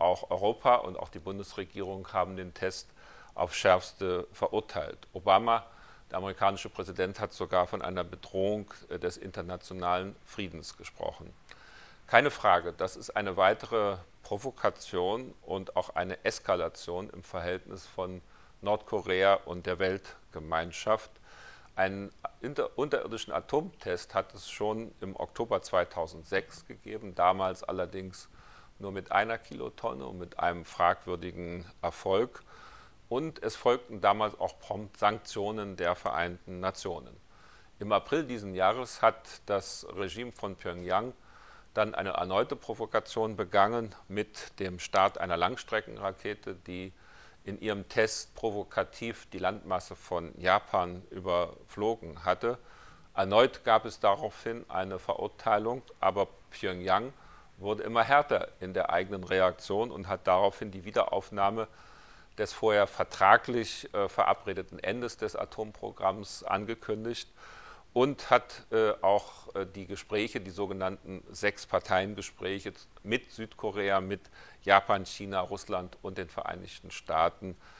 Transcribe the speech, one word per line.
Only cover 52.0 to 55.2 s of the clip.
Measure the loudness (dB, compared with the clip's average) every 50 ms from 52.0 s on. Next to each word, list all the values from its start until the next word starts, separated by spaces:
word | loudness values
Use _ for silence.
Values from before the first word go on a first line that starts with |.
| -6 -12 -12 -4 0
hatte. | 0 0 0 0 -2 -4 -4 -8 -18 -20 -20 -20 -20 -20 -20 -20 -8 -2
Erneut | -2 0 4 6 6 6 6 4 0 2
gab | 4 4 4 4
es | 2 -4 0
daraufhin | 4 4 4 4 0 -6 -8 -8 -8 -8 -8 -8 -10 -6
eine | -4 -4 -4 -4 -6 -6
Verurteilung, | -4 -4 -4 -2